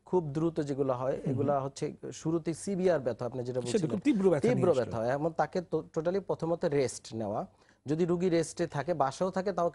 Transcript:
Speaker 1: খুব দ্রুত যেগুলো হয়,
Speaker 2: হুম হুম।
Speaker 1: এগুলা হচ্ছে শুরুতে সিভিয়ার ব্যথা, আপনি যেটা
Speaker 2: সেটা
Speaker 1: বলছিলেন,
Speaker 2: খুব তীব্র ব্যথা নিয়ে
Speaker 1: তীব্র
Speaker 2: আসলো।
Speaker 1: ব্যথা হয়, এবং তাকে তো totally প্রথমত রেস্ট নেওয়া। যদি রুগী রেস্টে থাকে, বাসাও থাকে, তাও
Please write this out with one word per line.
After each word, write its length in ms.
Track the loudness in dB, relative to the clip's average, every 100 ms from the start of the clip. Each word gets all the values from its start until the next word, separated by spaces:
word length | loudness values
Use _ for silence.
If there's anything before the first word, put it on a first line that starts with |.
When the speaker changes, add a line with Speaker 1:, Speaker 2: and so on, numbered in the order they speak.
| -2
Speaker 1:
খুব 180 | 0 0
দ্রুত 260 | 0 0 0
যেগুলো 340 | -2 0 0
হয়, 200 | 0 -2
Speaker 2:
হুম 80 | -2 -2
হুম। 60 |
Speaker 1:
এগুলা 280 | 0 2 2
হচ্ছে 340 | -2 -4 -8 -8 -12
শুরুতে 400 | -8 -2 -2 -2
সিভিয়ার 460 | -6 -4 0 2 2
ব্যথা, 260 | 0 -4 -4
আপনি 180 | -4
যেটা 180 | -4 -4
Speaker 2:
সেটা 100 | 0
Speaker 1:
বলছিলেন, 200 | 0 0
Speaker 2:
খুব 80 | 0
তীব্র 300 | 2 4 4
ব্যথা 180 | 4 4
নিয়ে 80 | 4
Speaker 1:
তীব্র 160 | 4
Speaker 2:
আসলো। 120 | 4
Speaker 1:
ব্যথা 140 | 2 0
হয়, 160 | 0
এবং 180 | 0 0 0
তাকে 240 | 0 -2
তো 220 | -2 -4 -4
totally 280 | -4 -2 -2
প্রথমত 440 | -2 -4 -2 -2 0
রেস্ট 480 | 2 0 -4 -10
নেওয়া। 340 | -6 -4 -6 -8 _ _ _ -4
যদি 200 | 0 0
রুগী 240 | 2 2
রেস্টে 380 | 0 0 -4 -4
থাকে, 260 | -2 -2
বাসাও 380 | 0 0 0 -4
থাকে, 220 | -2 -4
তাও 180 | -2 -2